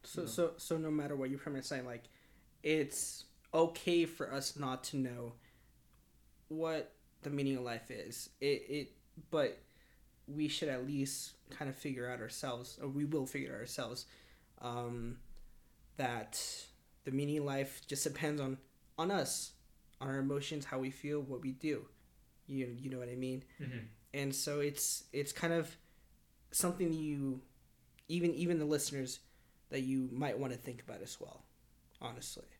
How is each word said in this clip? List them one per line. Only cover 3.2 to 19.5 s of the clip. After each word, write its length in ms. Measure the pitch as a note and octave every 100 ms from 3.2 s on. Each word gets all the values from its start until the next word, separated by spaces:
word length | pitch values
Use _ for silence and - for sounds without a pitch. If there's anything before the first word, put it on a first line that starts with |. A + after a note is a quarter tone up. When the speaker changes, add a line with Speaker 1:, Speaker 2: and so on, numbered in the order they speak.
| - - -
Speaker 1:
okay 540 | D#3+ E3 - - E3+ E3
for 260 | - -
us 240 | C3+ - D3
not 280 | C3+ B2+
to 120 | - C#3+
know 380 | B2+ A#2+ A#2+ A2+ - - - - - - - - - - -
what 440 | D#3 D#3+ D#3 - - - _
the 80 | C#3+
meaning 260 | C#3+ C#3 C3
of 60 |
life 280 | B2 A#2 -
is. 400 | A2+ F#2+ A#2+ - -
It, 220 | C#3 C#3 -
it, 240 | D3 B2+ - - - -
but 280 | D#3+ C3 - - - - - - - -
we 220 | D3 D3+
should 200 | - D3+
at 180 | B2+ C3
least 460 | C#3+ C3+ - - - -
kind 180 | - C#3
of 80 | C3+
figure 320 | D3 B2+ B2
out 100 | B2
ourselves, 580 | A2+ - C#3 A#2+ B2+ -
or 60 | C#3
we 160 | C#3+
will 220 | D3 D3+ C3+
figure 240 | C#3 C3+
it 40 |
out 60 | C3
ourselves, 460 | A#2+ - A#2 B2 - - - - - -
um, 580 | A#2+ A#2+ A#2+ A#2+ A#2 A#2+ - - - - - - - -
that 440 | B2+ A#2 G#2+ - - - - - - -
the 60 | -
meaning 280 | C3+ C#3+ D3+
of 60 |
life 380 | C#3+ C3+ C3+ - -
just 180 | C#3
depends 360 | D3 C#3 D#3 D3
on, 180 | C3+ C3 - _ - -
on 120 | E3+
us, 420 | G3 C3+ - -